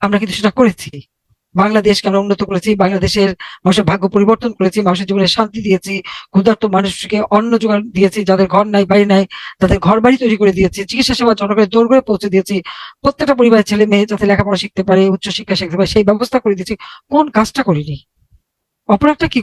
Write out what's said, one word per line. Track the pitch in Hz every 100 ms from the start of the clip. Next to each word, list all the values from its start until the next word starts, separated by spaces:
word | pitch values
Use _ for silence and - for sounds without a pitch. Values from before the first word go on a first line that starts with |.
আমরা | 202 208
কিন্তু | 208 -
সেটা | 208 254
করেছি। | 240 - - 143 - _ _ _ _
বাংলাদেশকে | 175 208 214 208 202 214
আমরা | 196
উন্নত | 202 196
করেছি, | 190 190 214
বাংলাদেশের | 202 185 196 190 208 196 180 - -
মানুষের | 180 185 165
ভাগ্য | 196 190
পরিবর্তন | 208 202 220 233
করেছি, | 214 185 208 196
মানুষের | 180 190
জীবনে | 196 185
শান্তি | - 214 214 208
দিয়েছি, | 190 196 196 - - -
ক্ষুধার্ত | 190 196 214 220 185
মানুষকে | 196 - 185 214 214
অন্ন | - 233 233
যোগান | 220 208 226 185
দিয়েছি, | 190 208
যাদের | 190 190 190
ঘর | 185 208
নাই, | 202 190
বাড়ি | 202 208
নাই, | 196 190 - - -
তাদের | 185 190 175
ঘর | 220
বাড়ি | 240 262
তৈরি | 240 214
করে | 202
দিয়েছি, | 185 180 - 196
চিকিৎসা | 233 269
সেবা | 240 240
জনগণের | 214 202 208 202
দোরগোড়ায় | 220 233 262 -
পৌঁছে | 196 202
দিয়েছি, | 190 185 196 - - - -
প্রত্যেকটা | 285 - 294
পরিবারের | 254 233 220 202
ছেলে | 208 214
মেয়ে | 202 208
যাতে | 202 202
লেখাপড়া | 196 202 190
শিখতে | 202 - 190
পারে, | 190 196
উচ্চশিক্ষা | 190 208 - - 190
শিখতে | 180 175
পারে, | 185
সেই | 220
ব্যবস্থা | 202 208 240 254
করে | 220 190
দিয়েছি। | 180 208 - - -
কোন | 285 302
কাজটা | 214 220 -
করিনি? | 233 151 151 139 _ _ _ _ _ _ _ _ -
অপরাধটা | 202 294 302 330
কি | 247